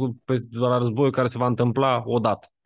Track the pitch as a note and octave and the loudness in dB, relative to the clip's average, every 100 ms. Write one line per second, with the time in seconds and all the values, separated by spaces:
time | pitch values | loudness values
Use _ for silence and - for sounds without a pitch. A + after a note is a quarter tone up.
0 | B2+ A#2+ - B2+ A#2+ A#2 B2 B2 B2 A2 | -4 -6 -4 -4 -4 -2 0 2 0 0
1 | C#3 C3 B2 A#2+ B2 A#2+ B2 C3 C3+ A#2+ | 0 2 -2 0 -2 2 0 2 0 0
2 | A#2 A#2+ A2 G2 - _ | 0 0 0 -2 -8 _